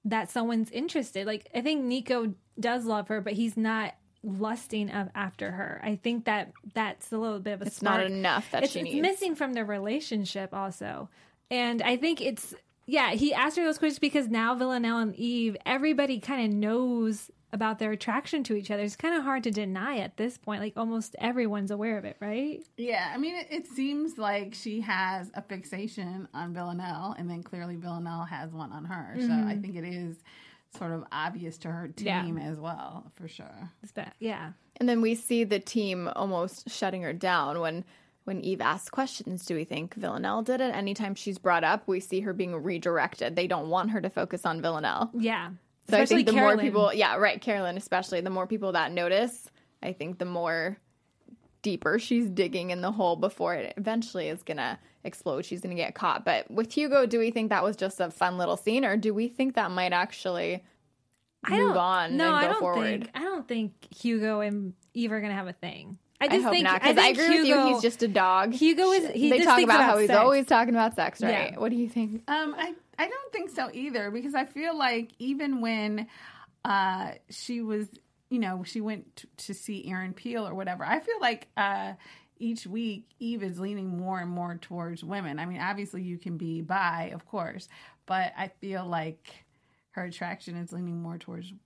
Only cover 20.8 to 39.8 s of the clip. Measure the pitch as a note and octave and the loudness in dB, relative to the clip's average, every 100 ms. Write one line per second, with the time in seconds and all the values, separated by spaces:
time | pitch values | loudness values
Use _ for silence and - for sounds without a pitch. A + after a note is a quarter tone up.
20.8 | A3+ A3+ G#3+ - A3+ B3 A3+ G#3 G3 G#3 | -2 -2 -4 -4 -2 0 0 0 -2 -2
21.8 | A3 G#3+ G3+ - G#3 A3 D4 - - - | -2 -2 -6 -10 -6 -4 -4 -6 -14 -8
22.8 | A#3+ G#3+ F3 G#3 D#4 F4 - D#4+ - B3+ | -2 -2 -2 -4 -4 -6 -8 -8 -8 -4
23.8 | C4+ C#4+ D#4+ D#4+ G#3 G3+ G3 A3+ A#3 G#3+ | -2 -2 -4 -2 -2 -2 -4 -8 -6 -6
24.8 | G#3+ F#3 F#3 F#3+ F3+ G3 - F#3+ - F#3 | -2 0 0 -2 -8 -12 -10 -12 -10 -8
25.8 | A3 - F3 F#3 F#3+ C#3 F3 E3+ F3 F3 | -8 -8 -8 -8 -10 -10 -8 -6 -6 -6
26.8 | F3+ D#3 F#3+ - F3 E3+ F3 F3+ F3 E3+ | -6 -6 -8 -8 -8 -8 -10 -10 -10 -10
27.8 | F3 E3+ E3+ E3+ E3+ D#3 D#3+ D#3+ C#3+ D3+ | -8 -8 -6 -8 -8 -8 -10 -10 -12 -12
28.8 | E3 F3+ - B3 B3 A3+ G#3+ G#3 G3 F3 | -10 -10 -8 -4 0 2 0 -2 -6 -8
29.8 | E3+ F3+ F3 E3 - - - - _ - | -8 -8 -8 -10 -20 -20 -20 -20 _ -10
30.8 | E3+ E3 - D3 E3 F3+ E3+ E3 E3+ E3 | -6 -6 -6 -6 -6 -6 -10 -10 -10 -8
31.8 | E3 D#3+ G3+ F3+ F3+ E3 D3+ D#3 D#3+ D#3+ | -10 -6 -2 -2 -2 -4 -6 -8 -8 -8
32.8 | - - - _ E3+ - - - F3 _ | -10 -14 -18 _ -16 -16 -18 -16 -18 _
33.8 | G#3+ - - - A3+ G3+ D#3+ - _ - | -14 -12 -12 -8 -8 -8 -10 -16 _ -2
34.8 | B3 A#3 A3+ A3+ - A#3 A3 G3+ A#3+ A#3 | 2 4 2 0 0 2 2 0 0 -2
35.8 | G3+ F3+ F3 - G3 F3+ F3+ - - - | 0 -2 -4 -2 -2 0 -2 -6 -12 -4
36.8 | F#3+ F#3 E3 E3+ F#3 F3+ C#3 D#3+ E3 E3 | -4 -2 -6 -2 2 2 2 0 -2 -4
37.8 | F3+ - _ _ - F#3+ - F#3+ A#2 F#3 | -10 -18 _ _ -8 -4 -4 0 0 0
38.8 | - - C4 - - F3+ - E3 D#3+ D3+ | -4 -4 -4 -6 -8 -8 -4 -4 -4 -6